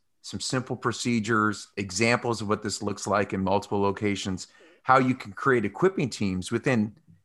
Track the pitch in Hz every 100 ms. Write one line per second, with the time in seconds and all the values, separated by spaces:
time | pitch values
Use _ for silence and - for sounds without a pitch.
0 | _ _ - 104 - 131 123 127 123 107
1 | 123 120 104 113 107 101 - - 98 92
2 | 117 120 120 110 104 104 104 - 104 101
3 | - 101 101 98 95 98 - 104 98 95
4 | 107 98 101 92 - _ - _ - 131
5 | 127 127 107 98 139 123 104 - 185 190
6 | 131 - 101 92 90 117 143 123 104 -
7 | _ -